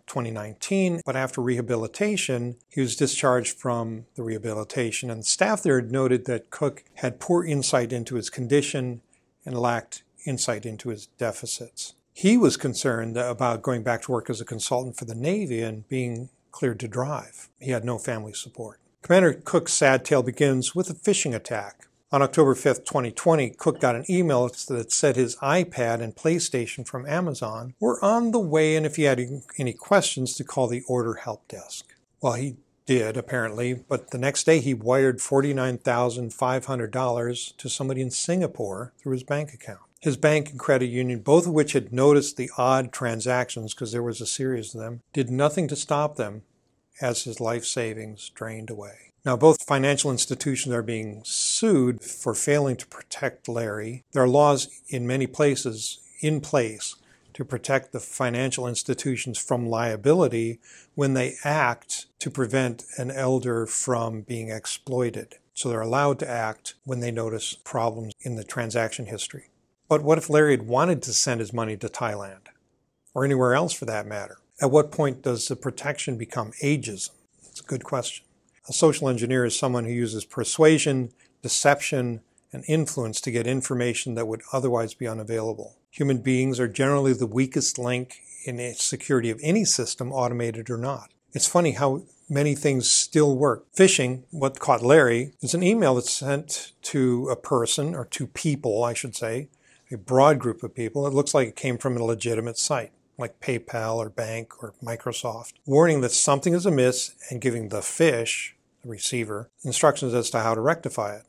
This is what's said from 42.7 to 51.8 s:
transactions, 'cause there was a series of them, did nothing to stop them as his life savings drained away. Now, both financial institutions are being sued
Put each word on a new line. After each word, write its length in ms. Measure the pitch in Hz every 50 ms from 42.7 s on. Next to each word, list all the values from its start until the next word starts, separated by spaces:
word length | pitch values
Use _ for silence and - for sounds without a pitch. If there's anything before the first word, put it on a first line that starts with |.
| 131 131 131 120
transactions, 840 | - - 135 120 117 110 107 127 127 123 123 120 - 123 110 107 -
'cause 200 | - 123 110 110
there 100 | 120 120
was 180 | 120 110 -
a 60 | 117
series 480 | - - - 135 131 131 120 110 - -
of 60 | 117
them, 220 | 110 113 120 120 - _ -
did 180 | 143 131 117
nothing 380 | 127 127 143 151 151 196 170 139
to 80 | 151
stop 400 | 139 - - 156 143 151 151 151
them 260 | - 120 104 101 107 104 _ _ _ _ _ _ _ _ _ _ -
as 220 | - 127 120 - -
his 160 | 123 113 -
life 260 | 120 113 117 120 117
savings 640 | - - 135 117 113 107 110 110 110 107 107 - - -
drained 340 | - 110 113 110 110 110 110
away. 440 | 113 104 101 101 - - - _ _ _ -
Now, 140 | 139 127
both 260 | 117 139 160 151 - -
financial 480 | - 143 139 131 139 143 135 - 147
institutions 640 | 127 117 - - 131 - - 147 135 123 - 135 123
are 80 | 117 113
being 380 | 110 117 110 110 110 104 107 107
sued 760 | - - - - - - - - 226 202 143